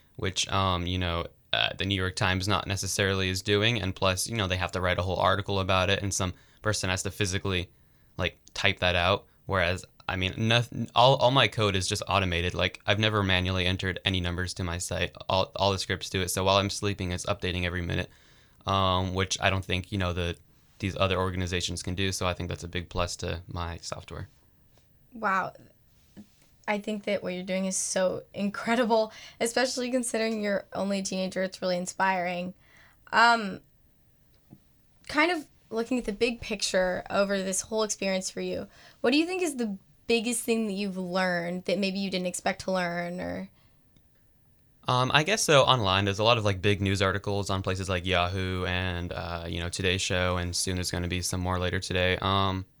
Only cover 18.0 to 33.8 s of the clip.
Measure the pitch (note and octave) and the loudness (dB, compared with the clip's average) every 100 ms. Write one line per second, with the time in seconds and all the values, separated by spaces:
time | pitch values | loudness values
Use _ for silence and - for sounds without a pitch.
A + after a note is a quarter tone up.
18 | F2+ - - - _ _ G2 G2 F#2 F#2 | -6 -10 -20 -20 _ _ 0 2 2 2
19 | F#2 F2+ F#2+ - G2 F#2+ - F2+ - G2 | 0 -2 -2 0 2 0 -2 -4 -2 -2
20 | F2+ F2 E2+ E2 - _ _ - F#2+ - | 0 0 -2 -4 -12 _ _ -6 -4 0
21 | F#2+ F#2 F#2 F2+ F2 F2+ - F2 F#2 F2+ | 2 2 0 -2 -2 -2 -2 -6 -6 -2
22 | F#2+ - F#2 F2 F2 F2 F2 F2+ F2 F#2 | -2 0 -2 -2 -4 -6 -6 -8 -4 -4
23 | F2 - F2+ F2+ - F#2 E2+ E2+ - - | -2 -4 -6 -6 -8 -8 -6 -8 -10 -12
24 | - E2 F#2+ _ _ _ _ _ _ _ | -12 -14 -14 _ _ _ _ _ _ _
25 | _ A3+ G#3+ F#3+ D#3 - B2 _ _ _ | _ -6 -2 -2 -2 -10 -20 _ _ _
26 | _ - G#3+ _ _ _ - G#3 G#3 G#3 | _ -20 -20 _ _ _ -4 -4 -4 -4
27 | G#3 G3+ F3+ F3+ F#3 F#3 F#3+ F#3+ - F#3+ | -2 -2 -2 -6 -4 -2 -2 -2 -2 2
28 | F#3 - - - G3+ - A#3 A#3 A3+ A3+ | 2 0 -8 -4 -4 -2 0 2 4 4
29 | G#3+ - - - A#3 A#3+ B3+ B3+ B3 B3+ | 2 -4 -12 -4 0 2 0 -2 -2 -2
30 | A#3 A3+ A3 A3 G#3 G3 - F#3 G3 G3 | -2 -2 -2 -2 -2 -2 -4 -4 -2 -2
31 | F#3+ F#3+ F#3 F#3 F#3+ - F#3 F3+ F#3 - | -2 -4 -2 -2 -4 -2 -2 -2 -4 0
32 | F#3+ F#3 F3 F3 F3+ - _ - - _ | 0 2 -2 -4 -8 -12 _ -20 -20 _
33 | - G#3+ A#3 A#3 G3 - - _ | 0 6 6 6 0 -8 -14 _